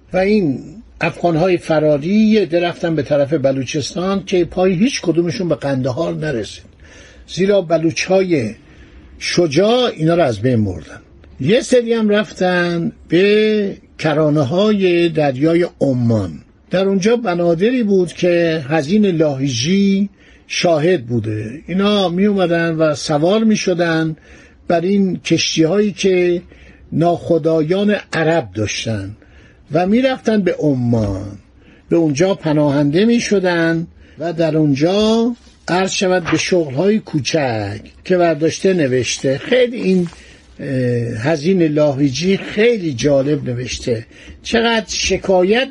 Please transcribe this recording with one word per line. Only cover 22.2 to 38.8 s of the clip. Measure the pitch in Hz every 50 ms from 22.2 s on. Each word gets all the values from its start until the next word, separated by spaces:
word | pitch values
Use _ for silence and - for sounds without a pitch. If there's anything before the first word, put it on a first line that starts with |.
| 202
اومدن | 208 202 196 180 165 170 170 170 170 165
و | 156 160 156 147
سوار | - - - 156 147 156 175 208 220 226
می | 220 214
شدن | - - 196 180 170 175 170 160 160 160 160 156 - - - - - - - _ _ - -
بر | 175 170
این | 165 190 202 202 196 185 165 -
کشتی‌هایی | - - 165 156 - - - 160 160 156 185 208 214 208 165
که | - - 190 185 180 180 175 175 175 180 - - - - - - - - - -
ناخدایان | 139 160 175 175 - - - 170 160 147 160 160 165 151 156 185 196 202 208 208 - - - -
عرب | 160 160 156 165 165 123 101 90
داشتن | 107 107 101 - - - 113 113 101 98 98 107 - - - - - - - - _ - - 143
و | 165 180
می | 190 214 247 262
رفتن | 262 262 - - 226 220 208 185
به | 175 165 -
عمان، | 151 151 139 123 120 120 117 113 107 101 95 92 98 101 101 - - _ _ - - - - - - -
به | 170
اونجا | 170 165 156 139 131 180 190 -
پناهنده | - - 160 147 151 147 147 139 147 147 143 143 180 214
می | 233 233 240
شدن | - - 208 196 180 180 175 170 165 165 165 165 165 - - - - - - -
و | 151 170 165
در | 160 165 156 151
اونجا | 156 156 147 139 131 151 175 196 208 214 220 226 233 226 254 240 - - - - _ _ -
عرض | 165 180 190 190
شود | - - 202 185 185 185 165 151
به | 160 156
شغل‌های | - - 190 180 160 143 123 135 185 202 220 214
کوچک | - - - 151 117 - - 160 139 127 113 110 104 101 104 107 - - - - -
که | - 185
برداشته | 180 170 170 160 147 160 160 160 - - 190 185
نوشته. | 175